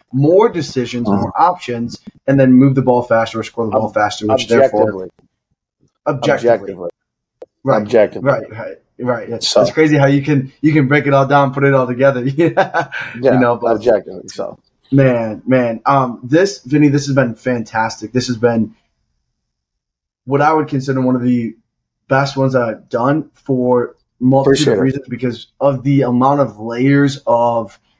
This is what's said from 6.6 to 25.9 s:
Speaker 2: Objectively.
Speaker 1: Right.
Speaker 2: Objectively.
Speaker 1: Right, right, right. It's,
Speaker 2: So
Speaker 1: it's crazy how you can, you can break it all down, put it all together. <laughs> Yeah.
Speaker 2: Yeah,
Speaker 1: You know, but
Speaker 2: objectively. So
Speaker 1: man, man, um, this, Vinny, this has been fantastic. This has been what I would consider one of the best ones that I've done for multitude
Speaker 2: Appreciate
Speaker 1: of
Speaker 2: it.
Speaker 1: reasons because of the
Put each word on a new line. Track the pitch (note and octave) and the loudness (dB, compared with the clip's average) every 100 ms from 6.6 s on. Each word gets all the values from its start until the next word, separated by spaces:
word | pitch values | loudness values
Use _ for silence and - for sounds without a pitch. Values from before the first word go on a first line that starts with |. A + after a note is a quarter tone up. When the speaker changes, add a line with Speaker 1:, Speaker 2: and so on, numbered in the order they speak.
| G2 F2+ F2 | -2 -12 -12
Speaker 2:
Objectively. | - _ _ _ _ - _ | -14 _ _ _ _ -20 _
Speaker 1:
Right. | C3+ A2 | -2 -2
Speaker 2:
Objectively. | G#2 A2+ G#2 - C3+ | 2 2 2 0 -2
Speaker 1:
Right, | C3 - | -2 -4
right, | A2 F#2+ - _ - | -12 -14 -16 _ -10
right. | B2 A#2 G#2+ | -6 -6 -6
It's, | A2+ - | -8 -2
Speaker 2:
So | - | 2
Speaker 1:
it's | - | 2
crazy | D#3 D#3 D3 | 2 2 4
how | C#3 | 4
you | C#3+ | 2
can, | C#3 C#3 C3 _ | 0 0 -2 _
you | D#3 | 0
can | D3+ C3 | 2 2
break | D3 C3+ | 2 2
it | |
all | C#3 C3+ | 2 4
down, | C#3+ C3+ | 2 2
put | C3+ C#3 | 2 2
it | |
all | C#3 B2 | 2 0
together. | A#2+ C#3 B2 | 0 0 2
<laughs> | C3 | -2
Yeah. | C#3 E3 - F#3 E3+ - - - A2+ | 0 0 0 -2 -4 -6 -10 -14 -2
Speaker 2:
Yeah, | B2+ | 2
Speaker 1:
You | B2+ | 4
know, | B2 A2+ | 2 0
but | A#2 A2 | -2 0
Speaker 2:
objectively. | A#2 G#2 F2 F#2 - | 2 0 -2 -14 -14
So | - - - _ _ - | -12 -12 -12 _ _ -2
Speaker 1:
man, | C3+ C3 A#2+ A2+ G#2+ - | 2 2 2 -4 -6 -2
man, | C3 A#2+ A2 C#3 | 0 0 -2 0
um, | C#3 B2 A2 | 0 0 -6
this, | A#2+ D#3+ G3 - | -2 0 0 -4
Vinny, | B2 D3 D3 | -2 2 2
this | C#3 C#3 | 2 0
has | C3+ | 0
been | A#2+ A2 | 0 -2
fantastic. | B2+ A#2+ A2 A2+ A2+ - G#2+ | -4 -4 -4 -4 -4 -6 -6
This | B2 B2 | -4 -4
has | A2+ | 0
been | A#2 A#2 G#2+ - _ _ _ _ _ _ _ _ _ _ _ _ _ _ B2 | 0 0 -4 -8 _ _ _ _ _ _ _ _ _ _ _ _ _ _ -4
what | C#3 | 0
I | D3 | 2
would | D#3 C#3+ | 0 -2
consider | C3+ C3+ C3 | -4 -4 -2
one | B2+ B2+ | 0 0
of | |
the | B2 B2 A#2 - _ _ _ _ - | 0 0 -2 -8 _ _ _ _ -2
best | C3+ C#3 C3+ | -2 0 -2
ones | C3+ | 0
that | B2+ | 0
I've | A#2 G#2+ _ | -2 -6 _
done | A#2 C3 D#3 - _ | -2 0 0 -4 _
for | - B2+ B2 B2 A#2 - _ - | -4 -2 0 0 -2 -8 _ -2
multitude | B2+ C3+ C#3 C3+ C#3 | 2 2 4 2 2
Speaker 2:
Appreciate | |
Speaker 1:
of | G#2+ | 0
Speaker 2:
it. | |
Speaker 1:
reasons | C3+ C#3 - | 0 -2 -8
because | A#2+ B2+ A#2 - - | -8 -6 -8 -12 -4
of | C#3 C3 | -2 0
the | C#3 | 0